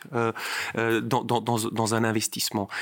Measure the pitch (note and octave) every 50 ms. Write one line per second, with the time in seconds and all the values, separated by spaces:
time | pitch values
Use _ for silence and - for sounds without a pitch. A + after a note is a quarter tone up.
0 | - - C#3 A#2+ A#2 A2+ A2 - - - - - - - - A2+ A2+ A2+ A2+ A2
1 | A#2 A2+ C3 A#2+ - A2+ A#2+ A2+ G#2+ A#2+ A#2+ A2 A2+ - A2 A2+ A2+ G#2 A2+ A2+
2 | A#2 A2+ A2 A2+ - - - - - - - G#2 G2 - - -